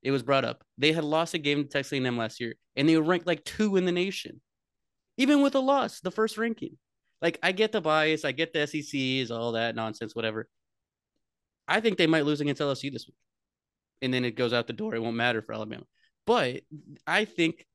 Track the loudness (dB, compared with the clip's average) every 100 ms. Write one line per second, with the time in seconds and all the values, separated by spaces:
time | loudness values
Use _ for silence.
0 | 0 0 2 2 2 -6 _ 0 2 2
1 | 0 0 0 -2 -2 0 0 -4 -4 -2
2 | -2 -2 -4 -6 -10 -10 _ 0 4 4
3 | 4 0 0 -4 -4 -2 2 2 0 -2
4 | -4 -6 -12 -16 _ _ _ _ _ _
5 | _ 0 4 6 6 4 2 2 0 -4
6 | -6 -2 -2 0 -4 -4 -10 -14 _ _
7 | _ _ -2 0 -2 2 0 2 2 2
8 | 4 0 -2 -2 -2 0 -2 -2 -6 -2
9 | 0 0 -2 -4 -2 0 -2 -2 -6 -6
10 | -8 -4 -4 -4 -10 _ _ _ _ _
11 | _ _ _ _ _ _ -2 2 2 2
12 | 4 4 2 0 -2 0 -2 -2 -6 -10
13 | -14 _ _ _ _ _ _ _ _ _
14 | -2 0 -2 0 0 0 -2 -6 -4 -4
15 | -2 0 0 0 -4 -8 -8 -10 -16 _
16 | _ _ 0 2 2 -4 _ -20 -18 -14
17 | -2 0 0 2 0 0 _